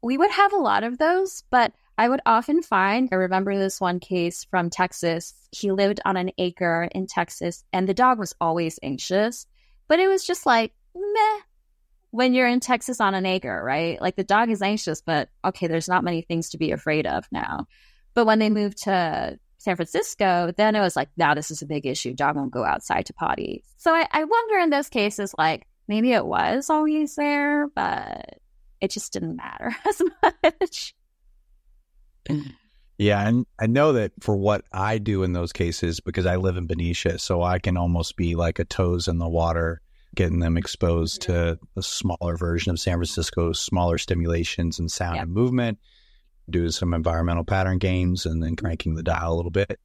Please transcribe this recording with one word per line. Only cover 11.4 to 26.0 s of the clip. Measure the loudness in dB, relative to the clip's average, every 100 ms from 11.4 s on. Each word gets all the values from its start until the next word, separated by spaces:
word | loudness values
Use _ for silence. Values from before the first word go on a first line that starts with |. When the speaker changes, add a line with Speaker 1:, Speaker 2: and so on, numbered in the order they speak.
| _ _ _ _ _ _ _
Speaker 1:
when | 0 2
you're | 4 4
in | 2
Texas | 0 -2 -2 0
on | 0
an | 2 0
acre, | -2 -2 -4
right? | -2 -2 -2 -2
Like, | -4
the | -2
dog | 0 2 2
is | 0
anxious, | 0 -2 -4 -6
but | -2 -2 -2 _
okay, | -4 -2 -2
there's | -2 0
not | 0
many | 0 -4
things | -2 -4 -4
to | -4
be | -2
afraid | -2 0 0 0
of | -4 -4
now. | -8 -6 -8 -10 _ _ _ _
But | 2
when | 4 4
they | 4
moved | 2 0 -4
to | -2 0 0 -2 -6 -10 _ _
San | -4 -2
Francisco, | -2 -2 -4 0 2 2 0 2
then | 4
it | 4
was | 2 0
like, | -4 2
now | 2
this | 2 -2
is | -10
a | -6
big | -4
issue. | -2 -4 -6
Dog | -2 0
won't | 0 -4
go | -2
outside | 0 -2 0 -2
to | -2
potty. | -4 -2 -2 -4 -10 _ _
So | 0
I, | 2 2
I | 0
wonder | 2 0 2 2
in | 2
those | 2 0
cases, | -2 -2 -2 -8 0
like, | 0 0 -8 _ -4
maybe | 0